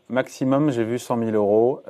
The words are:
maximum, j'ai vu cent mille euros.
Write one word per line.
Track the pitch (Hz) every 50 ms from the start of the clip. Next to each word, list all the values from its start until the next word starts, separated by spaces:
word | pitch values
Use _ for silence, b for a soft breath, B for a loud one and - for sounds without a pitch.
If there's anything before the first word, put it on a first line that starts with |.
| _ -
maximum, | 117 127 127 - - - 139 131 135 139 151 151
j'ai | 127 117 113
vu | 110 120 123
cent | - - 123
mille | 120 117 113 107
euros. | 107 104 98 104 110 117 123 147 - - -